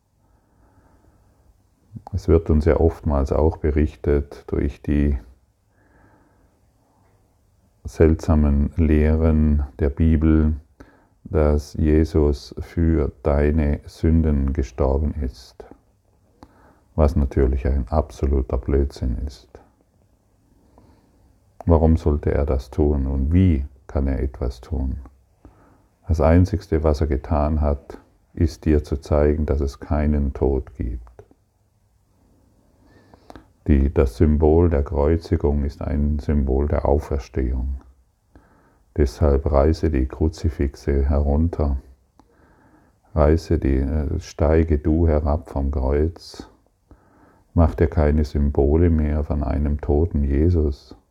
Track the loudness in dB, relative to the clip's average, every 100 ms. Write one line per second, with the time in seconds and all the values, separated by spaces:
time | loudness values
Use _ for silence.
0 | _ _ _ _ _ _ _ _ _ _
1 | _ _ _ _ _ _ _ _ _ -20
2 | -10 -6 2 2 4 2 2 2 2 0
3 | -4 -2 -2 0 0 -2 -2 0 -2 -2
4 | -2 -2 -2 -12 -8 -4 -4 -6 -4 0
5 | 0 -2 -8 -20 _ _ _ _ _ _
6 | _ _ _ _ _ _ _ _ _ _
7 | _ _ _ _ _ _ _ _ -10 2
8 | 2 2 2 2 2 2 0 0 2 2
9 | 2 2 2 2 2 0 -2 -2 -4 0
10 | 2 2 4 2 2 -2 -10 _ -20 _
11 | _ _ -6 0 2 0 -4 -2 2 2
12 | 2 2 0 0 -6 -14 -10 -2 0 0
13 | -2 -4 -2 0 2 0 0 -2 -8 -4
14 | 2 2 2 0 -2 -4 -6 -2 -2 0
15 | -2 -4 -8 -10 -20 -20 -20 -20 _ _
16 | _ _ _ _ -20 _ _ _ _ 2
17 | 2 4 0 2 0 0 -2 -2 -2 -2
18 | -2 -4 -2 -2 -2 -6 -2 -2 -2 -4
19 | -6 -6 -8 -12 -20 -20 _ _ _ _
20 | _ _ _ _ _ _ _ _ _ _
21 | _ _ _ _ _ -6 2 4 4 2
22 | 2 -2 -2 -2 0 -2 -4 -2 0 0
23 | -2 -4 0 2 2 2 -4 -12 -8 -4
24 | -2 -2 -6 -6 -8 -8 -10 -6 -6 -8
25 | -14 _ _ _ -20 _ _ _ _ _
26 | -4 0 4 4 4 0 -4 -2 0 0
27 | -2 -4 -2 -2 -2 -2 -2 -2 -8 -20
28 | _ _ _ -4 -4 -2 0 0 0 -8
29 | -2 2 2 0 -2 -2 -4 -6 -6 -2
30 | 0 0 -2 -2 -2 -2 -6 -10 -8 -8
31 | -14 _ -20 _ _ _ _ _ _ _
32 | _ _ _ _ _ _ _ _ _ _
33 | _ _ -20 -20 _ _ 0 2 2 2
34 | 0 2 2 2 2 4 2 0 -2 -2
35 | 0 0 -2 -2 0 -2 -4 -6 -6 -2
36 | -2 -2 -2 -2 0 0 0 -2 0 0
37 | 0 -6 -6 -6 -4 -4 -6 -8 -14 _
38 | _ _ _ -20 _ _ _ _ _ -2
39 | -2 2 2 2 2 2 2 2 0 0
40 | -2 -2 -4 -2 -6 -2 -6 -4 -2 0
41 | 2 0 0 0 0 0 -2 -2 -8 -20
42 | _ _ _ _ _ _ _ _ _ _
43 | _ 2 4 4 0 -2 0 0 -2 -4
44 | -4 -6 -8 -2 2 2 2 0 0 2
45 | 2 2 0 -4 -4 -6 -4 -2 -2 0
46 | -2 -4 -18 -20 -20 _ _ _ _ -20
47 | _ _ _ _ _ 2 4 4 2 2
48 | 2 2 0 0 0 0 2 2 2 2
49 | 0 -2 -4 -4 -4 -4 -2 -4 -2 0
50 | 0 -2 -2 2 2 2 0 -4 -14 -20
51 | _